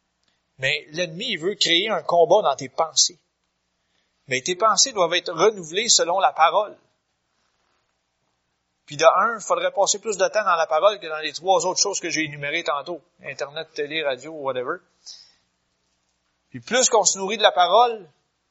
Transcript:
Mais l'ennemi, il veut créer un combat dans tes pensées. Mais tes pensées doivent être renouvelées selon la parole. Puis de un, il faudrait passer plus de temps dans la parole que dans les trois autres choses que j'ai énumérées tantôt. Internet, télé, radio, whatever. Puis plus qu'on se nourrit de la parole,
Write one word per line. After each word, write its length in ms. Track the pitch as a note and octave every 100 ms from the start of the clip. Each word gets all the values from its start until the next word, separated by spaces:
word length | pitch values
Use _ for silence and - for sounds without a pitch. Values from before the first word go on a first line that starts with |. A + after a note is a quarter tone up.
| _ _ _ _ _ -
Mais 280 | C3 D3+ D3+
l'ennemi, 400 | D#3 F3 E3 B3
il 80 | F3
veut 180 | F3 G3+
créer 320 | D#3+ E3+ G#3+
un 140 | F3+
combat 400 | - E3+ D#3+ G#3
dans 120 | D#3+
tes 140 | C3+ C3
pensées. 500 | - D#3+ - - F3+ _ _ _ _ _ _ _ _ _ _ -
Mais 140 | C3
tes 120 | F3
pensées 380 | F3+ A3 F#3+ C4+
doivent 220 | G#3+ E3
être 180 | F3 F3+
renouvelées 560 | D#3+ G#3 G3+ D#3 F#3 A#3
selon 320 | - E3+ F#3+
la 120 | F3
parole. 460 | - E3 F3+ G3+ - _ _ _ _ _ _ _ _ _ _ _ _ _ _ _ _ _ _ _ _ -
Puis 100 | D3
de 80 |
un, 340 | D#3+ F3+ A3 A3
il 60 |
faudrait 280 | - E3+ F3+
passer 260 | G3 F3+ G3+
plus 200 | A3+ F#3+
de 100 | F3+
temps 160 | G#3+
dans 100 | G3
la 120 | E3+ D#3+
parole 340 | D#3 G3+ G3+
que 80 | E3
dans 100 | D#3
les 140 | D#3
trois 340 | C#3 F3+ F#3 F#3
autres 140 | E3+
choses 180 | G3+ F#3
que 120 | E3+
j'ai 140 | D3
énumérées 400 | D#3 D3 C#3+ E3
tantôt. 380 | E3 D3 D#3 F3 _ _
Internet, 500 | C#3+ C3 C#3+ D3+ D#3
télé, 320 | - C#3+ D#3+
radio, 280 | C#3+ B2+ D#3+
whatever. 440 | D#3 C3+ B2+ B2+ F3 _ _ - - _ _ _ _ _ _ _ _ _ _ _ _ _
Puis 100 | B2
plus 300 | - A#3+ B3
qu'on 140 | A3
se 120 | F#3 F#3+
nourrit 220 | F#3+ G#3+
de 40 |
la 80 | G#3
parole, 560 | F3+ F3 G#3 A#3+ A3 D#3 _ _ _ _